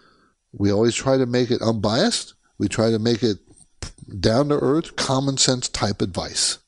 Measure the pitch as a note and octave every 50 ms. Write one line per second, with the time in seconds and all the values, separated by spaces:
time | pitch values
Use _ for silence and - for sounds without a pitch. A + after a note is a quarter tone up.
0 | _ _ _ _ _ _ _ _ _ _ - - G2+ G2+ G2+ G#2 A2+ A#2+ - -
1 | - C3+ C3+ C3+ C3 A#2+ A#2+ B2 B2+ A2 B2 - - A2+ A2+ A2 G2 G#2 A2 C3
2 | G3 A#3+ - - - - - _ _ _ _ - G#2+ G2+ - - A2 A2+ A2+ A2
3 | G#2+ A#2 A#2+ A2+ B2 A2 G2+ - _ _ - _ _ _ _ - - - - -
4 | - - - G2 E2+ A2+ A2 B2+ D3 D3 D3 C#3+ - B2+ C#3+ E3 E3 - - -
5 | - - C3 C3+ C#3 C#3 C#3 C3 - - C3 B2+ - - - - A#2+ G#2 G2+ -
6 | A#2+ F#2+ E2+ F#2+ D#2+ - - - - - - - _